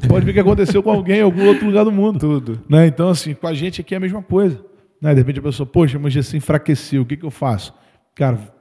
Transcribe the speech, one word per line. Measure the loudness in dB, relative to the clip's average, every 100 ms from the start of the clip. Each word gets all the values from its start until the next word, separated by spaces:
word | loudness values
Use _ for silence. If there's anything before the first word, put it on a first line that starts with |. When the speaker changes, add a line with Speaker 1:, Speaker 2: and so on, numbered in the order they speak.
| 2
Speaker 1:
pode | 2
ver | 2
que | 2
aconteceu | 2 2 2 0
com | 0
alguém | 0 0 2
em |
algum | 2 4 4
outro | 4 2
lugar | 2
do | 2
mundo. | 0 0 0
Speaker 2:
Tudo. | -2 -2 -4 -10 2
Speaker 1:
Né? | 4 4
Então, | 2 0
assim, | -2 -4
com | -8 -6
a |
gente | -6 -6 -10
aqui | -8
é | -6
a |
mesma | -6 -6
coisa. | -2 0 0 -2 -12 _ _ _
Né? | 2
De | 4
repente | 2 -2
a |
pessoa, | -6 -6 -2
"Poxa, | 0 0 0
mas | -2
já | -2
se | -4 -6
enfraqueceu, | -2 -2 0 -4 -2 -4
o | -2
que | -6
que |
eu | -10
faço?" | -6 -4 -4 -8 -20 _ _ _
Cara, | -4 -2 -2 -8 _